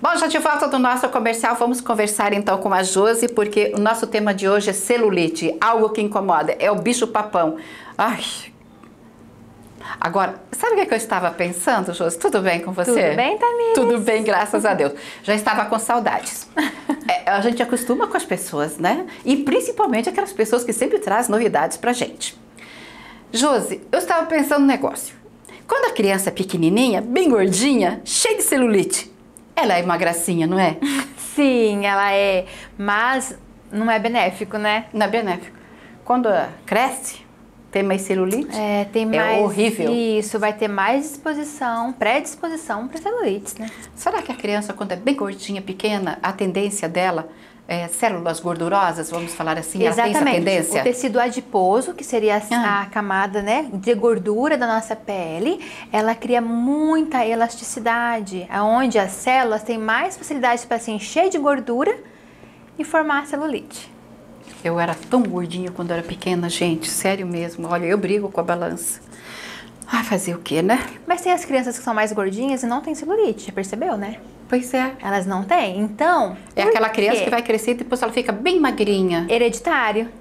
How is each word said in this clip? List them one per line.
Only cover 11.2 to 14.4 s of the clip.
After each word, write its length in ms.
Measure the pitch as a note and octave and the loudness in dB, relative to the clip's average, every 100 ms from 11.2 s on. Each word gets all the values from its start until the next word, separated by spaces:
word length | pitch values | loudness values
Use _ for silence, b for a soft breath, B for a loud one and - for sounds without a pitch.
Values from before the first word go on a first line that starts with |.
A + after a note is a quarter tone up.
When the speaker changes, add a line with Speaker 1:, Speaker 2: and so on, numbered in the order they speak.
| F3 | 0
Speaker 1:
pensando, 600 | E3+ F3 F3 - A#3 F#3 | 0 -4 -2 0 0 0
Josi? 260 | F3 E3+ E3+ | -2 -2 0
Tudo 220 | G4+ A3+ | 0 2
bem 180 | F#3 E3+ | 2 0
com 140 | E3+ | -2
você? 180 | F#3 F3 | -2 2
Speaker 2:
Tudo 240 | - F3 D3+ | 4 4 2
bem, 220 | B3+ G#4+ | 0 2
Tamires? 360 | A#4+ A#4+ A#4 A4+ | 0 2 2 4
Speaker 1:
Tudo 240 | A#3+ A#3+ | 4 2
bem, 220 | G3+ A3 | 2 2
graças 420 | A3 - | 2 2